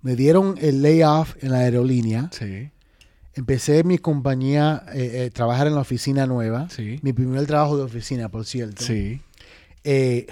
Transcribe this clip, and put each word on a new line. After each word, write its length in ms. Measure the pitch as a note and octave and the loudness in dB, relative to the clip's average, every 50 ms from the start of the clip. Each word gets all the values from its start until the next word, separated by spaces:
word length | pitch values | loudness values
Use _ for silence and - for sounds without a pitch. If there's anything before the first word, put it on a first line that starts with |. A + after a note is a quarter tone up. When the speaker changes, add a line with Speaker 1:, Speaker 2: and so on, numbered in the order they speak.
| - | -2
Speaker 1:
Me 140 | C3 B2+ | -2 0
dieron 400 | A#2+ C3 C#3+ D#3+ F#3 G3 G3 F#3+ D3 | 2 4 6 6 6 4 2 0 0
el 220 | D#3 D#3 C3+ C3+ C#3 | 0 0 2 4 4
layoff 540 | D3 D#3+ E3 D#3+ D3+ D3+ D#3 D#3+ D#3 - - - | 6 6 6 6 6 6 4 2 -2 -6 -8 -4
en 100 | C3 C3 | -2 0
la 60 | B2+ | 2
aerolínea. 680 | B2+ B2 A#2+ B2 B2 C3 C3 B2 A2+ A2 A2 A2+ C#3 F3 - | 2 2 2 2 2 2 2 0 0 0 -2 -2 -4 -6 -8
Speaker 2:
Sí. 380 | - - G2+ F#2+ G2 B2 D3 _ _ _ _ _ _ _ _ _ _ - - _ | -10 -10 -10 -10 -10 -12 -14 _ _ _ _ _ _ _ _ _ _ -20 -16 _
Speaker 1:
Empecé 480 | - B2+ A2 C3+ B2 - - D3 D#3 E3 | -10 -4 -2 -2 -2 2 4 4 4 4
mi 140 | F3 F#3 E3+ | 4 2 0
compañía, 840 | - E3+ D3+ C#3+ B2 C#3 C3+ B2+ C3 C3+ C#3 D3 D3 D#3 D#3 - - - G#2 | 0 0 -2 0 0 -2 -2 0 0 0 2 2 2 2 0 -2 -6 -10 -6
eh, 320 | C#3 B2+ B2 A2+ B2+ B2+ | -6 -6 -4 -4 -4 -6
eh, 40 | B2 - | -6 -4
trabajar 340 | - A#2+ A#2 A#2+ B2+ C#3+ | -2 -2 0 2 2 2
en 80 | D3+ D3+ | 2 2
la 60 | D3 | 0
oficina 460 | C3+ - B2+ A#2 - C#3 C#3 C#3 C3+ | -2 -2 -4 -4 -2 -2 0 0 0
nueva. 420 | C3 B2+ B2 A2+ A2 A2+ A#2+ D3+ F3 | 0 0 -2 -2 -2 -2 -4 -6 -8
Speaker 2:
Sí. 280 | - - A2 G#2 A2+ C#3+ C#3+ | -10 -10 -10 -8 -8 -6 -4
Speaker 1:
Mi 100 | C#3 B2+ | -4 -2
primer 340 | A2+ B2+ B2+ B2+ C3+ C#3+ | 0 -2 -2 0 -2 -2
trabajo 300 | C#3+ D3+ D3 D3+ D3 D3 | 0 2 0 2 2 0
de 80 | C#3+ C3+ | -2 -4
oficina, 440 | B2+ A2+ A#2+ G#2+ - C#3 B2 A#2 G#2+ | -6 -8 -10 -8 -6 -6 -6 -6 -8
por 160 | F#2 A2 A2 | -8 -10 -10
cierto. 380 | - - B2+ A#2 G#2+ G2+ - B2 | -8 -8 -8 -8 -8 -10 -10 -6
Speaker 2:
Sí. 360 | A#2+ A#2 G#2+ G2 G2+ A#2 C#3 - _ _ _ - - - - - _ - - _ | -4 -2 -2 -2 -4 -8 -10 -14 _ _ _ -20 -20 -20 -20 -20 _ -20 -10 _
Speaker 1:
Eh, 420 | D3 C#3 C3+ C3 B2+ B2 A#2+ - - | 0 0 2 2 2 0 -2 -4 -6